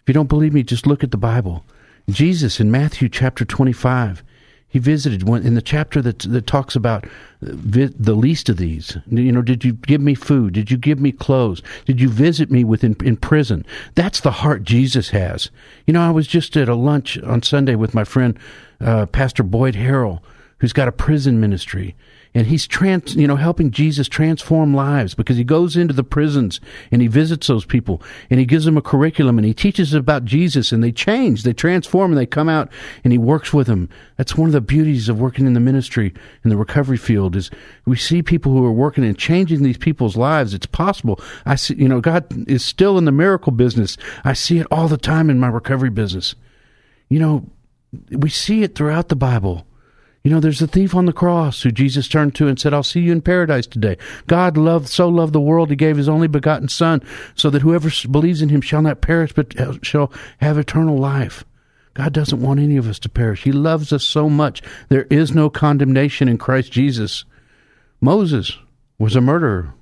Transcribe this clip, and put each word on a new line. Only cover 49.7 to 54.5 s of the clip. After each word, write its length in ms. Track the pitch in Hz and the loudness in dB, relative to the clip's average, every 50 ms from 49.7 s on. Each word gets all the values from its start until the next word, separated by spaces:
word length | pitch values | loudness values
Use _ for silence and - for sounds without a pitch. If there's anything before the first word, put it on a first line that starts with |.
| _ _ _ _ _ _ _ _ _ _ _ | _ _ _ _ _ _ _ _ _ _ _
You 100 | 139 156 | 0 2
know, 80 | 160 | 2
there's 180 | 151 156 147 123 | 2 0 0 0
the 80 | 160 | -2
thief 260 | 151 - 185 196 190 - | 0 2 0 0 2 2
on 120 | 185 180 | 2 2
the 80 | 175 156 | 0 0
cross 480 | - 175 175 175 170 160 143 123 - | 0 0 0 2 0 0 -2 -4 -2
who 100 | - 127 | -2 -2
Jesus 380 | 117 120 135 139 127 143 127 - | 0 2 0 0 0 -2 -4 0
turned 260 | - 156 151 143 127 | 0 2 2 0 2
to 140 | - 156 143 | 2 0 0
and 100 | 131 131 | 0 0
said, 140 | - 151 143 | 0 0 0
"I'll 100 | 147 135 | 0 -2
see 160 | - - 175 | -2 -2 0
you 140 | 175 170 170 | 0 2 0
in 80 | 165 | 0
paradise 440 | 151 - 180 180 175 156 147 127 120 | 0 0 2 2 2 2 0 -2 -2
today." 300 | - - 117 107 104 92 - - - - - - | -4 -4 -2 -2 -2 -2 -4 -10 -20 -20 -16 -2
God 320 | - 170 175 180 180 | 0 2 2 2 2